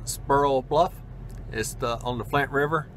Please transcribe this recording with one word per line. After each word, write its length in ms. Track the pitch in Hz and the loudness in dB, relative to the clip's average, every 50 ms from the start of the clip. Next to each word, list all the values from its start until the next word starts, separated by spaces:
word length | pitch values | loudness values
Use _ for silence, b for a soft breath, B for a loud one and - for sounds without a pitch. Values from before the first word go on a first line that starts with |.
| - | -8
Spurl 640 | - - - - - 139 143 143 139 135 131 123 | -8 -8 -4 0 2 4 4 6 4 4 2 2
Bluff. 280 | - 151 151 175 185 - - - - - - - - - - - - | 2 4 4 4 4 2 -6 -14 -14 -12 -12 -12 -12 -10 -10 -10 -6
It's 240 | - 110 107 - - | -4 -2 -2 -2 -4
the, 240 | - 131 120 117 117 117 | -2 -2 -2 -2 -2 -2
on 140 | 123 123 117 | -2 -2 -4
the 60 | 107 | -2
Flint 280 | 104 143 143 143 143 143 | 0 2 2 2 2 2
River, 340 | 139 147 147 165 156 147 - - | 2 2 2 2 0 -2 -4 -10